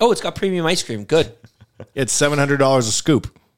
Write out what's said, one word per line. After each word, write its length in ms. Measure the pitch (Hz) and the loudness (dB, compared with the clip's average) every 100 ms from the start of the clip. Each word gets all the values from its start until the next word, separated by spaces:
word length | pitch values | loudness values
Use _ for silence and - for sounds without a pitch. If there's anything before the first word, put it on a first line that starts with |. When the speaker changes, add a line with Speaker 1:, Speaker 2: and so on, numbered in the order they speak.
Speaker 1:
Oh, 100 | 233 | 0
it's 100 | - | 0
got 140 | 170 - | -4 -4
premium 300 | 190 180 160 | -2 -2 0
ice 180 | 180 | -2
cream. 220 | - 107 101 | -4 -8 0
Good. 280 | 160 - - - _ - _ - | 0 0 -6 -20 _ -20 _ -12
Speaker 2:
It's 200 | 135 123 | -6 -4
seven 260 | - 147 147 | 0 0 2
hundred 180 | 143 139 | 0 2
dollars 300 | 135 131 113 | 4 2 2
a 40 | |
scoop. 460 | - - 127 - _ _ | -2 2 0 0 _ _